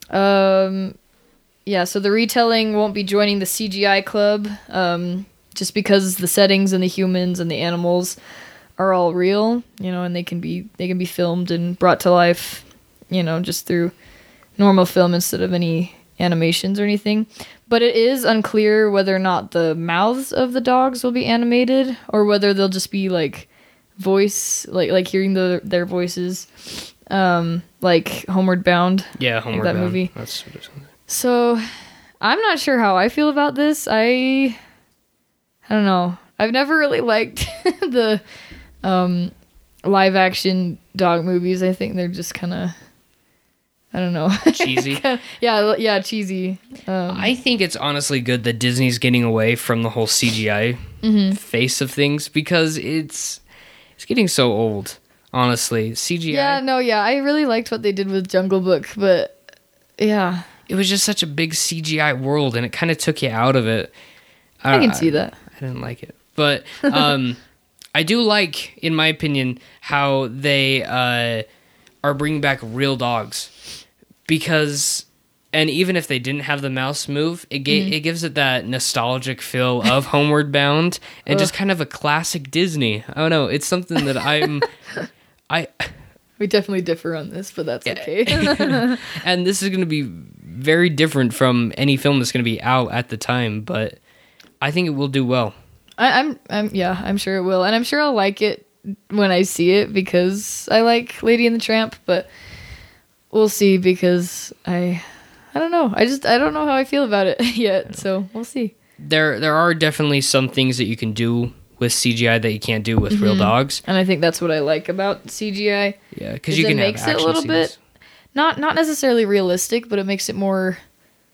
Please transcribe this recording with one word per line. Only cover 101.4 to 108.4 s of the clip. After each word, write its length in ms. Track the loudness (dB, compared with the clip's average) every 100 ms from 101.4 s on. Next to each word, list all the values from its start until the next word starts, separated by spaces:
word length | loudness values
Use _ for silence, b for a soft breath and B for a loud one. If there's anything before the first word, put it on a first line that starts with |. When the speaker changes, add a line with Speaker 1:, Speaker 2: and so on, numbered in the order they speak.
| 4
Speaker 1:
and 80 | 0
the 40 |
Tramp, 360 | 0 0 -2 -6 -2
but 240 | -2 -2 B B B B B B B B _ _
we'll 180 | 2 2
see 280 | 4 4 4
because 760 | 2 2 2 2 0 -8 -14 -12 -6
I, 380 | -2 -2 -4 B B B B B
I 60 | -4
don't 120 | 0
know. 200 | 2 0
I 120 | 2 0
just, 200 | 0 2
I 120 | 2
don't 160 | 2
know 120 | 0 0
how 80 |
I 100 | 0 0
feel 180 | 0
about 240 | 2 2 2
it 140 | 2
<laughs> 140 | 0 0
yet, 280 | 0 0 -2
Speaker 2:
Yeah. 40 |
Speaker 1:
so 340 | -8 -4 -4 -4
we'll 120 | -10